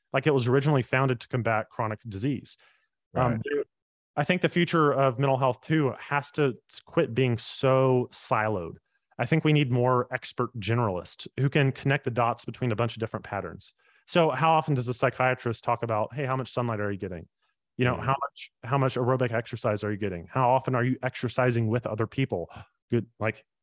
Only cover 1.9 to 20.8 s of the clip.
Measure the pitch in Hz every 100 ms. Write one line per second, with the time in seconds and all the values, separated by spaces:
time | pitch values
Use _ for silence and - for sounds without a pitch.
1.9 | 107 117 98 127 120 - - _ _ _
2.9 | _ _ 123 127 113 - 143 - _ _
3.9 | _ _ - 147 180 170 175 170 170 147
4.9 | 131 135 120 139 131 135 120 - 160 135
5.9 | - - 143 - - 143 110 - - -
6.9 | - 156 120 131 113 - - 135 131 131
7.9 | 127 120 - - 117 110 101 82 - _
8.9 | _ _ - 117 160 156 151 135 123 123
9.9 | 123 123 127 - - 120 120 98 117 113
10.9 | 90 - - - - 139 156 135 - 139
11.9 | 143 - 117 117 120 - - 123 107 117
12.9 | - 110 107 - 101 90 92 - - _
13.9 | _ - 175 160 131 160 160 156 135 120
14.9 | 123 127 - 127 127 120 113 - 117 117
15.9 | 107 110 127 131 131 120 - 120 107 104
16.9 | 101 95 87 92 _ _ _ _ - 127
17.9 | 123 123 139 139 - - _ 120 139 135
18.9 | 123 123 127 123 113 - 113 120 104 104
19.9 | 104 101 87 80 131 123 131 - 127